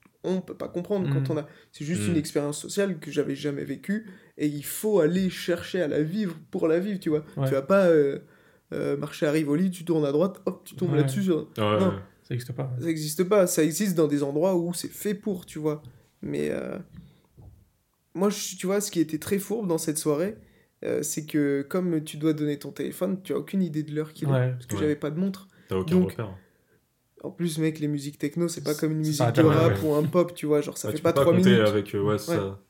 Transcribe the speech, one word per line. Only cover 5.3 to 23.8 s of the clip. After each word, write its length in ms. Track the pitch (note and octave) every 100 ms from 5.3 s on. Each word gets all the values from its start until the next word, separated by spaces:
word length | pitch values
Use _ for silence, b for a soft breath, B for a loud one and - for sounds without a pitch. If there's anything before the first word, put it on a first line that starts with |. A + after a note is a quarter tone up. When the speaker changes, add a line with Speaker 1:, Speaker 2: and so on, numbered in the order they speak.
| - - E3+ - F#3
Speaker 1:
à 40 | D#3
la 140 | C#3+
vivre 340 | D#3 F#3+ G3+ D#3 -
pour 180 | E3+ E3
la 120 | E3
vivre, 200 | G3 F#3+
tu 100 | E3
vois. 140 | D3+ D3 B
Speaker 2:
Ouais. 100 | C3+
Speaker 1:
Tu 60 |
vas 80 | C3+
pas, 240 | C3+ G3 F3+
euh, 340 | D#3+ C#3+ - - b b b _
euh, 240 | - - C#3+
marcher 300 | D3 - D#3+
à 40 |
Rivoli, 380 | D3 D3 D3 F#3+
tu 160 | F3+ E3
tournes 180 | D#3+ D3
à 60 |
droite, 300 | D3 F#3 - -
hop, 160 | F#3+ -
tu 100 | -
tombes 160 | C#3
Speaker 2:
Ouais. 60 | C#3+
Speaker 1:
là-dessus, 240 | C3+ G3+
genre, 260 | F#3+ D#3+ - -
Speaker 3:
Ouais, 220 | G#2 G#2+
Speaker 1:
non. 100 | F#2+
Speaker 3:
ouais. 60 | G2 - _
Speaker 2:
Ça 100 | _
existe 200 | B2 -
pas, 100 | B2+
ouais. 180 | C3+ B2
Speaker 1:
Ça 60 | E3
existe 340 | D#3+ D3+ D3+ F3+
pas. 200 | G#3 F3+
Ça 180 | F3
existe 320 | D#3 D#3 G#3 E3+
dans 120 | D#3
des 160 | C#3+
endroits 320 | C#3+ D3 F3+ F#3
où 180 | E3+
c'est 140 | F3+ -
fait 220 | - G3+
pour, 320 | G3+ G#3+ F#3 -
tu 140 | D#3+
vois. 240 | D3+ D3+ B B B _
Mais, 260 | - C#3+ -
euh... 260 | - - - - B B B B _ - - _ _ _ _ _ E3
moi, 140 | G3+
je, 260 | G3+ - F#3
tu 100 | F#3
vois, 160 | G3+
ce 80 | G3+
qui 80 | F3
était 200 | D#3 D#3
très 180 | - G3
fourbe 280 | F#3+ A3 G3
dans 100 | D#3+
cette 200 | E3 D3+
soirée, 360 | D#3 D3 F#3 A3 b b b b
euh, 200 | - -
c'est 220 | D3 - D3+
que 400 | D#3 C#3+ C#3 C#3
comme 340 | F#3 F3+ E3
tu 140 | D3+ D3+
dois 160 | D#3
donner 240 | D3+ D3+ C#3+
ton 140 | C#3
téléphone, 500 | C#3 C#3 - F#3 F#3+
tu 100 | -
as 40 | C#3
aucune 240 | D3 G3
idée 220 | F3 D3+